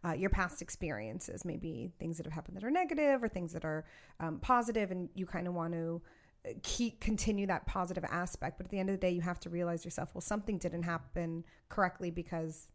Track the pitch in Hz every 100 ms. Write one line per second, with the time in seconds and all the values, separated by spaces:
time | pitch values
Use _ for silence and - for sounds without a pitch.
0 | 170 156 190 196 180 - 170 - 165 113
1 | 110 113 - - - - 170 156 147 -
2 | 165 160 156 156 - 190 220 330 359 302
3 | 294 269 226 185 170 165 160 156 156 -
4 | - - 165 156 - 247 226 226 196 185
5 | 175 190 185 180 175 175 165 170 165 170
6 | - - - _ - - - - 233 -
7 | - 214 - 202 196 175 - 190 180 180
8 | - 175 180 - 160 - 180 196 190 190
9 | 185 175 170 175 175 170 175 170 170 -
10 | - - - 208 202 190 180 170 170 165
11 | - 175 165 165 165 - _ - 180 -
12 | 175 170 170 165 160 156 -